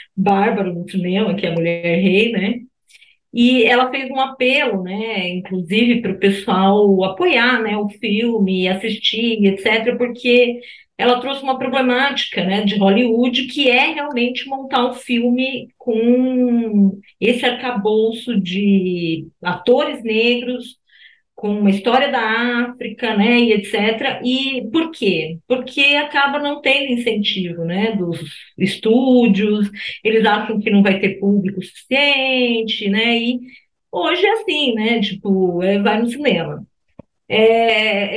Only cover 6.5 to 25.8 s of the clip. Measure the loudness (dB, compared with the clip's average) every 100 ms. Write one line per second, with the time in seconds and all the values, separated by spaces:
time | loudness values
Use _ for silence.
6.5 | 2 4 4 4 4 2 0 2 4 2
7.5 | 2 -2 -2 -4 -6 -4 0 0 0 0
8.5 | 0 0 -2 -4 -4 -4 -2 -2 2 2
9.5 | 2 0 0 0 -2 -4 -2 2 4 4
10.5 | 0 -10 -20 _ -2 0 2 -2 -6 -4
11.5 | -4 -2 0 2 2 0 -2 -6 -4 -2
12.5 | 0 0 2 4 4 4 2 2 0 -4
13.5 | 0 2 2 0 -2 -6 -2 -2 -4 0
14.5 | 0 2 0 0 -4 -2 0 2 0 -2
15.5 | -6 -12 _ -4 0 4 4 2 0 2
16.5 | 0 0 2 2 0 -14 -4 0 0 0
17.5 | -2 -6 -4 0 2 0 -2 -4 -4 -4
18.5 | -2 2 2 0 -4 -4 -6 -8 _ -8
19.5 | -4 0 2 0 -6 -4 0 0 0 -4
20.5 | -8 -10 -20 _ _ -20 _ _ -10 -6
21.5 | 0 2 2 2 2 2 0 0 0 0
22.5 | -2 -4 -6 -12 -6 -2 2 4 4 4
23.5 | 2 0 -2 0 0 -4 -4 -2 -2 -2
24.5 | -4 -4 -4 -4 -2 -2 -2 -4 -8 -4
25.5 | -4 -4 0